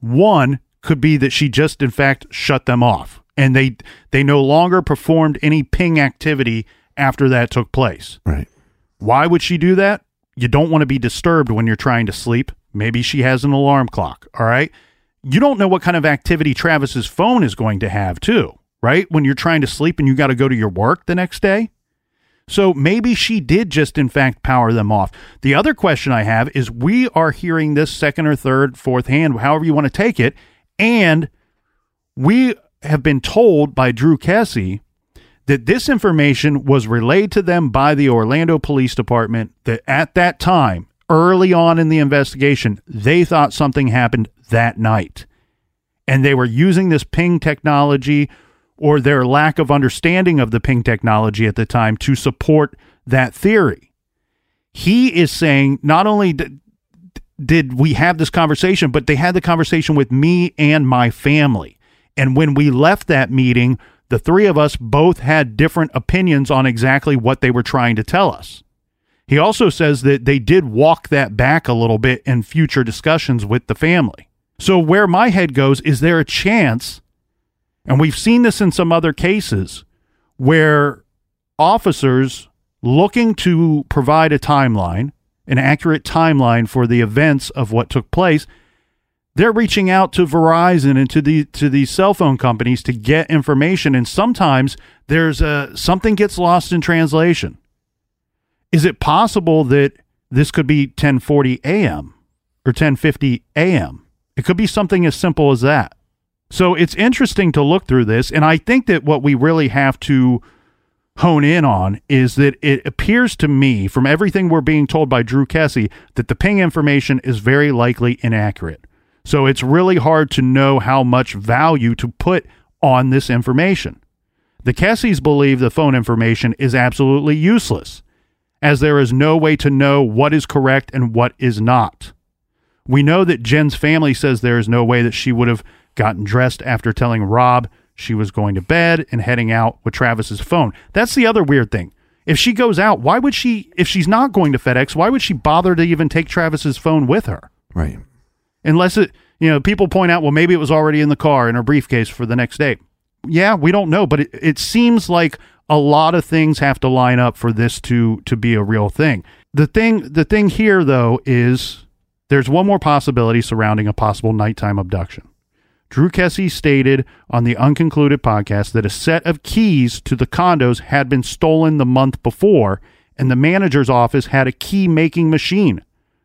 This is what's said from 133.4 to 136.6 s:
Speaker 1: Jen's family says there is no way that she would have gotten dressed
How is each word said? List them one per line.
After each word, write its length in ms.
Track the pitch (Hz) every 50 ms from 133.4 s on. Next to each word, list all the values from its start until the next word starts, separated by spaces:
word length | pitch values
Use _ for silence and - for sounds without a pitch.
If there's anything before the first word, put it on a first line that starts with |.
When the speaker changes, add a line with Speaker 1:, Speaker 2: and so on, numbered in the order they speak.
| 117
Speaker 1:
Jen's 320 | 110 135 151 151 147 -
family 360 | - - 151 156 160 156 143
says 280 | 123 - - 139 127 110
there 180 | - 123 120 117
is 100 | 107 107
no 160 | 120 120 117
way 180 | 113 123 120
that 120 | 117 117 110
she 160 | - - 131
would 160 | 120 117 123
have 160 | 120 117 107 - - _ _ _ _ -
gotten 300 | - 110 110 104 87 107
dressed 360 | 98 107 123 127 127 - -